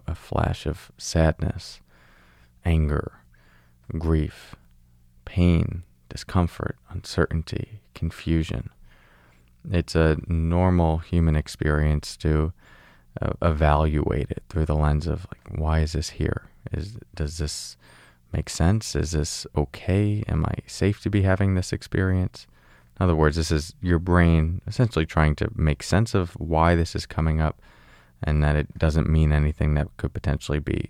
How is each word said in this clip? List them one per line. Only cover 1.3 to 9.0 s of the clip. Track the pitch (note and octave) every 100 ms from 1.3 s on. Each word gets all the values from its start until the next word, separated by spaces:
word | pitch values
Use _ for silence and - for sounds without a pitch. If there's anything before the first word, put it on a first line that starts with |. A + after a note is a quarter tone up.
| - - - - - _ _ _ _ _ _ _ _
anger, | F2 D#2+ D2 D2 - - _ _ _ _ _ _ - D#2+
grief, | D#2+ D#2+ D2+ - - - _ _ _ _ _ _ -
pain, | - F2 E2 - F2 - _ -
discomfort, | - - F#2 E2+ - - - -
uncertainty, | F2 - - D#2+ E2 - - - G#2+ _
confusion, | - E2+ - E2+ E2 D#2 A#1+ - - - -